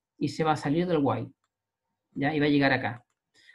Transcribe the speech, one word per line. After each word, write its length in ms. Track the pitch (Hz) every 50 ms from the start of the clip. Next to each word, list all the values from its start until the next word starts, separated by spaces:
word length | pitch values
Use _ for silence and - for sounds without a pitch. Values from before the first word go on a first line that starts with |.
| _ _ _ -
y 100 | 151 139
se 160 | - - 160
va 80 | 156
a 40 | 151
salir 300 | 147 - 147 139 170 180
del 140 | 175 170 151
while, 320 | 139 123 110 113 113 - - _ _ _ _ _ _ _ _ _ _ _ _ _ _ _
¿ya? 220 | _ 135 139 143 156
Y 60 | 147
va 60 | 147
a 40 | 151
llegar 220 | 147 143 139 135
acá. 340 | 135 123 - 110 117 - - _ _ _ _ _ _ _ _ -